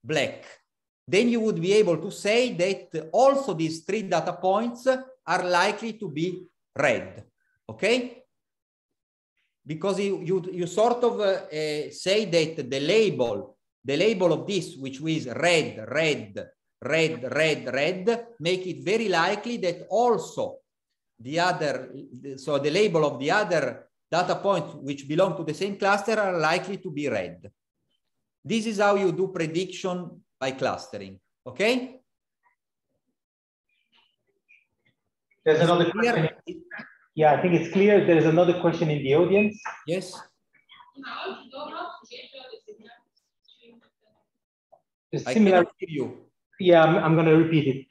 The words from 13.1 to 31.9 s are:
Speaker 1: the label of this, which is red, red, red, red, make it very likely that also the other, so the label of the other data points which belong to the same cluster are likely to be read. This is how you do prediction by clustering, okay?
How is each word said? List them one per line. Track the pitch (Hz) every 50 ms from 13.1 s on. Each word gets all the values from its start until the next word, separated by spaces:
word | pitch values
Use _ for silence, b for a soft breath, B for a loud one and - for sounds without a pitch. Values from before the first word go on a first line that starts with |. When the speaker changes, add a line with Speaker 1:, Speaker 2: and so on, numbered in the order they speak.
| 151 127 123 117 104 98 - - _ _ _ _ _ _ _
Speaker 1:
the | 120 139
label | 151 185 220 226 185 185 170 160
of | 156 -
this, | 165 208 185 160 - -
which | 131 135 135 135 135
is | 156 160 160 147 120
red, | 123 113 - 156 175 175 160 139 117 101 110 110 107
red, | 127 151 165 156 139 117 110 101 98 104 90 - _ _ _ _ _ _
red, | - 127 151 160 160 151 - - 127 123 117 143 156 160 147 127 120 123
red, | 120 135 143 165 185 185 185 226 233 233 - - - _
make | 147 170 185 185 185
it | 180 151 127 135
very | 165 208 226 233 202
likely | 180 165 165 185 208 208 - 240 240
that | 208 180 175 - - - -
also | - 220 240 247 220 - - - - - 110 92 - - _ _ _ _ _ _ _ _ _ _ _ _
the | 113 123 151 165
other, | 175 180 170 156 156 143 123 127 131 - - 139 - - 127 123 131 139 135
so | 135 - 156 147
the | 139 135 147
label | 151 196 214 214 165 160 151
of | 143 139 123
the | 135 147
other | 180 214 208 175 175 156 135 123 117 - - _ _ _ _ _ 156
data | 170 180 180 175
points | - - 196 196 175 - - - - 131
which | 135 143 139 139
belong | 135 151 165 190 190 156
to | - 165
the | 156 151 -
same | 190 208 196
cluster | 196 202 196 202 202 202 226 220 214
are | 208 190 180
likely | 170 156 156 170 185 180 185 202
to | 185 - -
be | - 143 147 135
read. | 110 101 92 85 85 87 82 101 _ _ _ _ _ _ _ _ _ _ _ _ _ _ _ _ _ _ _
This | 143 208 226 214 226
is | 214 196
how | 208 202 202
you | 196 190 180
do | 160 175 190 190 - 175
prediction | 165 156 147 175 190 185 - - - 185 180 180 175 165 - - _ _ _ _
by | 131 135
clustering, | 131 139 139 113 92 - - - - 101 98 95 95 98 _ _ _ _ _
okay? | 127 123 - 190 226 262 254 254 -